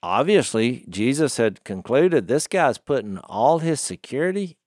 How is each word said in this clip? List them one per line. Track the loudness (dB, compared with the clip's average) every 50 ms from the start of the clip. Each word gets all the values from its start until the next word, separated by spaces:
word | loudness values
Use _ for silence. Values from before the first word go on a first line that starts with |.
| -4
obviously | -2 0 0 2 4 4 4 4 2 0 0 0 0 -2 -4 -10 -12
Jesus | -6 -2 0 0 2 2 0 0 2 2
had | 0 0 0 -4 _
concluded | -10 -10 -10 -6 0 2 4 4 4 4 2 0 2
this | -2 -2 -2
guy's | -2 -2 0 2 2 0 -2
putting | _ -4 -4 -4 -2 -6 -10 -12 -12
all | -8 -4 2 2 4 4 2
his | 0 -2 -2 -2
security | -4 -8 -10 -12 -12 -10 -6 -4 -2 -2 -2 -4 -6 -8 -10 _ _